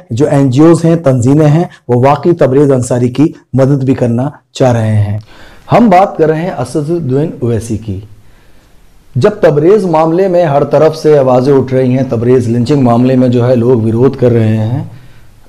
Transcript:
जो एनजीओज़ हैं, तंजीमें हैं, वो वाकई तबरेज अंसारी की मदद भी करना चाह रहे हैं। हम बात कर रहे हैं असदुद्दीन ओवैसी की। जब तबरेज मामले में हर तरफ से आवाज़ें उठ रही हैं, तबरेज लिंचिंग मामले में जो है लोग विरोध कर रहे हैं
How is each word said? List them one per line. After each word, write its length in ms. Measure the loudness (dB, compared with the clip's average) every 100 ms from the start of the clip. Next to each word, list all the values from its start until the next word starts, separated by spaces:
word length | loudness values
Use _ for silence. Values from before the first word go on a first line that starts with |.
| -10
जो 140 | -4 0
एनजीओज़ 600 | 2 0 4 4 4 2
हैं, 100 | 0
तंजीमें 500 | 0 0 2 2 2
हैं, 240 | 2 -2 -8 -4
वो 120 | 0
वाकई 300 | 2 0 0
तबरेज 380 | 0 2 2 2
अंसारी 380 | 0 0 -2 -2
की 260 | 0 -2 -2 _ -2
मदद 260 | 0 0
भी 120 | 0
करना 440 | -2 -2 -2 -4 -8 _
चाह 180 | -2 0
रहे 240 | 0 0 0
हैं। 280 | -2 -4 -10 -20 -20 -20 -2
हम 200 | 2 4
बात 240 | 4 2 0
कर 100 | -2
रहे 120 | -2
हैं 100 | -4
असदुद्दीन 840 | -8 -8 -6 -4 -6 -4 -4 -4 -6
ओवैसी 340 | -4 -4 -6 -8
की। 320 | -8 -12 -12 -20 -20 -20 -20 -20 _ -20 _ _ _ -2
जब 220 | -2 0
तबरेज 440 | 0 2 2 2
मामले 440 | 2 0 0 0 0
में 160 | 0
हर 200 | 0 0
तरफ 300 | 0 2 0
से 220 | 0 0 2
आवाज़ें 380 | 2 0 2
उठ 180 | 0 0
रही 200 | -2 0
हैं, 160 | -2 -2
तबरेज 400 | -2 0 0 0
लिंचिंग 340 | -2 0 0
मामले 340 | 2 2 2 2
में 140 | 2
जो 140 | 0
है 120 | 0 0
लोग 260 | 2 0
विरोध 340 | 0 0 0 0
कर 160 | 0
रहे 240 | 2 0 -2
हैं 340 | -2 -4 -8 -14 -20 -20 -20 -20